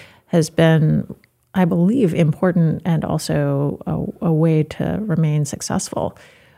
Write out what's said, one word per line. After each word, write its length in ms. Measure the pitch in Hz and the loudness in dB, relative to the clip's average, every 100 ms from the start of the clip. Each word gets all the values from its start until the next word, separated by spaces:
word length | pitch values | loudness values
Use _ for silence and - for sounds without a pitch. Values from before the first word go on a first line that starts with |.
| - _ _ | -20 _ _
has 220 | 175 156 | -2 0
been, 640 | - 165 160 151 156 - - _ _ _ | 2 4 4 2 0 -2 -12 _ _ _
I 120 | - 180 | -2 0
believe, 480 | 170 175 254 202 | 2 2 2 2
important 680 | 165 156 156 185 175 160 - - | 2 0 2 0 2 2 0 -2
and 180 | 165 | -2
also 800 | - 151 - 156 143 139 143 - - | 0 -4 -2 -2 0 0 -2 -4 -6
a, 420 | 156 143 - 175 | -4 -6 -4 -2
a 60 | |
way 300 | 160 165 160 | 2 2 2
to 360 | 156 - - 180 | 0 -4 -4 -4
remain 420 | 214 165 156 151 | -4 0 0 0
successful. 760 | 143 - - 190 - - - - - _ _ | -2 -6 -6 -6 -4 -6 -6 -8 -20 _ _